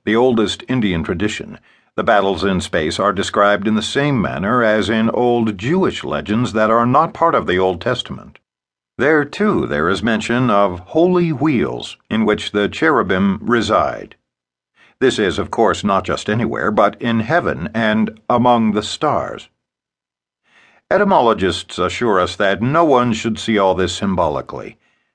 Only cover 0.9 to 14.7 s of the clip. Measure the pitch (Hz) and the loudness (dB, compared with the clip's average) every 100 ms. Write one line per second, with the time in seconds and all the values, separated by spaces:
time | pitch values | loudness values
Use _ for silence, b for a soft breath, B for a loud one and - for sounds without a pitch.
0.9 | 85 78 87 104 - - 73 b b b | 0 -2 -2 -4 -4 -12 -18 b b b
1.9 | - 92 104 98 87 98 92 85 90 78 | -4 2 2 2 0 0 -2 -2 -2 -2
2.9 | - 101 98 95 - 101 104 101 107 107 | 0 0 0 -2 0 2 2 0 -2 -2
3.9 | 139 147 131 87 64 98 123 110 107 95 | -2 0 0 -2 -2 -2 0 2 2 2
4.9 | 113 110 - 123 120 113 95 113 180 160 | 0 0 0 2 2 0 -2 -2 0 0
5.9 | - - 73 - 107 120 101 107 117 117 | -2 -6 -6 -2 -2 0 0 2 2 2
6.9 | 135 160 - 165 139 107 90 92 87 120 | 2 0 0 0 2 0 0 0 0 -2
7.9 | 127 - 64 50 - _ _ _ _ _ | -4 -6 -14 -16 -20 _ _ _ _ _
8.9 | - 135 156 139 - 208 127 62 73 82 | -2 2 2 0 -2 0 0 0 0 0
9.9 | 95 107 110 - 120 127 101 101 90 - | 0 0 -2 0 0 2 2 2 -2 -4
10.9 | 160 175 180 170 135 156 127 69 60 - | 0 2 2 0 0 0 0 0 -4 -10
11.9 | - - 110 107 104 - 101 101 - 160 | -16 -4 0 2 0 -2 -2 -2 0 0
12.9 | 135 95 92 98 90 - 117 107 101 71 | 2 2 0 0 0 0 0 2 0 0
13.9 | 57 50 - _ _ _ _ _ | -4 -12 -20 _ _ _ _ _